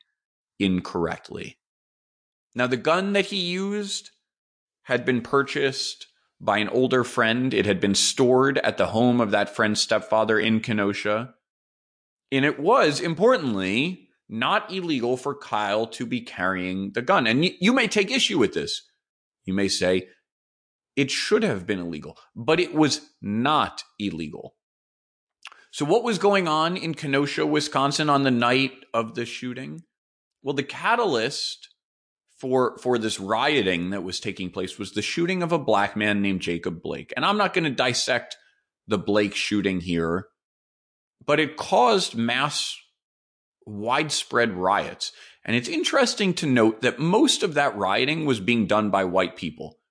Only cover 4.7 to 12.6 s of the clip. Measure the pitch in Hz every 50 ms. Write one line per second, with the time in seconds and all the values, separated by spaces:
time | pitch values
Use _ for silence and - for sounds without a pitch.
4.7 | _ _ _ - 127 123 113 131 127 117 117 - 143 139 139 139 - 147 139 135
5.7 | 127 - - - - - - - _ _ _ _ _ _ - 107 101 104 107 98
6.7 | - 127 131 123 131 127 120 - - 123 117 113 113 123 127 131 120 110 95 104
7.7 | 98 90 - 101 98 - - - - - 131 123 127 127 135 139 135 139 - 113
8.7 | 104 - 95 85 101 113 123 123 120 123 113 101 104 101 101 - - - 110 107
9.7 | 104 - - - 113 107 - - 110 110 110 107 110 107 - 113 110 107 - 123
10.7 | 110 107 101 101 101 - - 104 104 110 123 131 - _ _ _ _ _ _ _
11.7 | _ _ _ _ _ _ _ _ _ _ _ _ 135 135 139 151 - 135